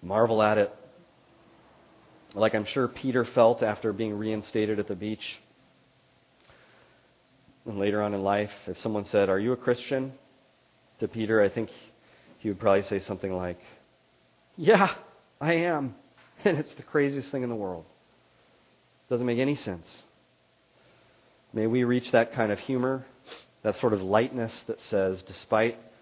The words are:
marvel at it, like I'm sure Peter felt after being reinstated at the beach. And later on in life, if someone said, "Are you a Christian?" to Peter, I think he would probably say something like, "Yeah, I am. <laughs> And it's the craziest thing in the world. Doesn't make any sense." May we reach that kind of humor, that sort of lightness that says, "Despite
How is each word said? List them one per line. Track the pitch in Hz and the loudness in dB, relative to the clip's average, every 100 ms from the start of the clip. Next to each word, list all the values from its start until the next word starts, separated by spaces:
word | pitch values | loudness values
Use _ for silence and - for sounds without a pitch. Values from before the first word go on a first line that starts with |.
marvel | 87 104 113 110 | -2 2 4 4
at | 107 107 | 4 4
it, | 101 - - - - _ _ _ - - - - - - - - - | 2 -2 -20 -20 -20 _ _ _ -20 -20 -20 -20 -20 -20 -20 -20 -14
like | 101 110 | 0 2
I'm | 110 104 | 2 -2
sure | 139 120 | -2 -2
Peter | - 131 127 117 | -2 -2 0 2
felt | - 113 120 | 6 6 6
after | 110 104 113 | 0 0 -4
being | 101 110 104 | -2 -4 -4
reinstated | 107 107 104 113 107 104 | -4 -4 -4 -2 0 -2
at | 101 | -4
the | 95 | -6
beach. | 104 110 - - - _ _ _ _ _ _ _ _ _ - - - - - _ _ _ _ _ _ _ - | -6 -6 -10 -14 -20 _ _ _ _ _ _ _ _ _ -20 -20 -20 -20 -20 _ _ _ _ _ _ _ -10
And | 101 | -2
later | 101 104 | 0 2
on | 104 | 0
in | 101 | 0
life, | 98 101 104 - - | 2 0 0 -6 -12
if | 92 | -8
someone | 117 107 101 | -4 -4 0
said, | 107 98 | 2 4
"Are | 95 | 2
you | 110 | 0
a | 123 | 0
Christian?" | - 120 - 135 131 131 _ _ _ _ _ _ _ _ | 0 -2 -2 -4 -4 -10 _ _ _ _ _ _ _ _
to | 143 | -6
Peter, | 113 110 110 | -2 2 4
I | 101 | 4
think | 120 110 - - - _ - - - | 2 -6 -10 -20 -20 _ -20 -20 -8
he | 107 | -6
would | 95 | 0
probably | 107 98 | 4 4
say | 98 101 | 2 -4
something | - 92 95 92 | -4 -6 -4 -4
like, | 90 87 - - _ _ _ _ _ _ _ - | -6 -8 -14 -20 _ _ _ _ _ _ _ -2
"Yeah, | 165 214 190 - - - _ _ | 4 6 4 0 -14 -20 _ _
I | 151 | -2
am. | 165 175 156 131 - | 0 0 -2 -4 -10
<laughs> | - _ - - 208 | -20 _ -20 -2 0
And | 151 | 0
it's | - | -2
the | - | -12
craziest | - 151 143 139 131 | -4 0 0 -2 -6
thing | 135 | -6
in | 123 | -6
the | 113 | -4
world. | 98 87 82 _ _ _ _ _ _ _ _ _ _ _ - | -6 -8 -12 _ _ _ _ _ _ _ _ _ _ _ -4
Doesn't | 120 123 | -2 0
make | 117 | 0
any | 131 143 | 0 -2
sense." | - 87 - - - _ _ _ _ _ _ _ _ _ _ _ _ _ _ | -6 -10 -12 -16 -18 _ _ _ _ _ _ _ _ _ _ _ _ _ _
May | - 110 | -2 0
we | 123 | 2
reach | 120 123 - | 2 0 2
that | 120 117 | 2 2
kind | 127 107 | 0 0
of | 101 | 0
humor, | - 127 127 135 127 - - - - _ | -2 -2 0 -2 -6 -20 -20 -20 -20 _
that | - - | -4 0
sort | 123 | 2
of | 104 | 2
lightness | 95 104 127 127 113 - | 2 2 2 -2 -6 -6
that | - 110 | -10 -10
says, | - 101 95 92 | -2 0 0 -2
"Despite | - 98 - 110 117 117 - - | -8 -16 0 2 2 -2 -12 -20